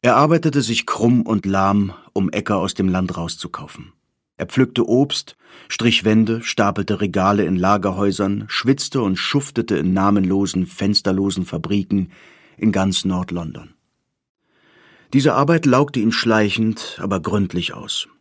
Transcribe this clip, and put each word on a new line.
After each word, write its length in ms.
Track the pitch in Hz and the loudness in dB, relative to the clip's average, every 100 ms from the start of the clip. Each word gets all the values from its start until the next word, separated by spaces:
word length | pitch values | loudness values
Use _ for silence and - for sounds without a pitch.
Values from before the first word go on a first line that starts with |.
Er 160 | - 117 | 4 4
arbeitete 460 | 151 165 160 143 | 6 4 2 0
sich 240 | 113 113 - | 0 -2 -2
krumm 360 | - 113 123 | 0 4 4
und 220 | 113 107 | 2 -2
lahm, 480 | 98 98 98 101 98 92 - | 0 0 2 2 0 -6 -8
um 180 | - 98 | -2 -2
Ekka 220 | 104 101 | -2 -2
aus 200 | 101 92 | -2 -2
dem 140 | - 95 | 0 0
Land 280 | 92 92 87 | 0 -2 -4
rauszukaufen. 760 | 82 - 85 - - - - _ _ _ _ _ | -8 -8 -10 -12 -14 -16 -20 _ _ _ _ _
Er 100 | 90 | -6
pflückte 420 | - 127 117 - | 0 0 2 2
Obst, 480 | 120 139 - - - _ - - | 4 2 0 -8 -18 _ -20 -14
strich 380 | - 117 113 | -2 0 2
Wände, 380 | 104 110 110 113 | 2 2 2 -2
stapelte 560 | 117 - 101 101 95 101 | -6 0 0 0 -4 -2
Regale 440 | 104 95 95 101 | -2 2 2 2
in 120 | 85 92 | 2 0
Lagerhäusern, 880 | 90 101 98 92 101 98 98 101 107 | 2 2 0 0 -2 0 -2 -2 -4
schwitzte 560 | - 120 143 - 139 | -4 0 0 0 -2
und 140 | 107 95 | 0 -2
schuftete 600 | - 143 135 - 113 90 | -2 -2 -2 -6 -2 0
in 160 | 82 | 0
namenlosen, 720 | 92 98 104 95 98 98 90 90 | 2 2 2 2 0 0 -2 -4
fensterlosen 800 | - 101 104 - 95 98 95 | -4 -2 0 0 0 0 -2
Fabriken 680 | 90 80 82 101 92 101 92 - - _ _ _ | -6 -6 -2 -2 0 -2 -2 -8 -20 _ _ _
in 140 | 110 | 0
ganz 340 | 98 98 90 | 2 0 0
Nord-London. 680 | 95 90 90 87 80 - - _ _ _ _ _ _ _ _ _ _ _ _ _ _ | -2 -2 -4 -6 -8 -12 -18 _ _ _ _ _ _ _ _ _ _ _ _ _ _
Diese 220 | 135 135 | 2 4
Arbeit 320 | - 147 170 147 | 2 2 2 4
laugte 320 | 123 143 127 | 4 2 0
ihn 140 | 110 | 0
schleichend, 840 | 113 117 110 104 107 113 110 - - | 0 2 4 2 2 -2 -2 -10 -10
aber 160 | 98 98 | -4 -4
gründlich 540 | 78 101 95 87 85 | -2 -2 -2 -2 -6
aus. 320 | - - - - _ | -8 -10 -8 -10 _